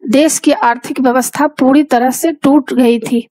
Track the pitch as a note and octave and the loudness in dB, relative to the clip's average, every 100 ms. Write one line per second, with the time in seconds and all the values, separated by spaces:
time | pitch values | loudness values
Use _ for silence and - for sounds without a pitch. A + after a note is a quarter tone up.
0 | B3+ C4+ D#4 - D4+ C#4 A#3 A#3+ - D4 | 0 0 2 0 -2 0 0 -2 -8 -2
1 | B3+ B3+ B3 - D4+ - B3+ C#4+ D4 B3 | 0 0 -4 -2 -4 0 2 2 2 0
2 | B3+ B3+ E4 D4+ C#4 D4 C4 A#3+ A#3+ A#3 | 0 -2 -4 -2 2 2 0 0 2 0
3 | A3 A#3+ - | -2 -4 -6